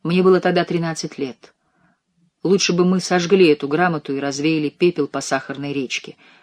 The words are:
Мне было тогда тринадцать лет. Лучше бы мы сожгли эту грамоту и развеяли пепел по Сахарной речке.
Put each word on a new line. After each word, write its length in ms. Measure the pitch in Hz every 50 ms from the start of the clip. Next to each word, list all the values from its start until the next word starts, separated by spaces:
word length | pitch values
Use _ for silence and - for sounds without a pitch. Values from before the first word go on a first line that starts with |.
| -
Мне 180 | 160 175 185
было 160 | 185 185 190 175
тогда 260 | 175 180 175 180 165
тринадцать 540 | - 170 165 170 165 156 - - 156 - -
лет. 360 | 139 127 113 _ _ - _ _ _ _ _ _ _ _ _ _ _ _ _ _ _ _ _ _ -
Лучше 280 | 165 202 185 - -
бы 120 | 175 175 180
мы 160 | 180 190 180
сожгли 480 | - - 180 180 175 170 202 190 180 156
эту 180 | 147 - 147
грамоту 480 | 139 151 165 180 180 165 147 - - 135
и 60 | 139
развеяли 480 | 139 143 135 143 143 160 160 156 147 143
пепел 400 | - - 175 175 - 156 143 -
по 120 | - 139
Сахарной 520 | - - 139 131 - - 131 139 143 143
речке. 440 | 143 143 127 113 - - - - - _ _ _ _ _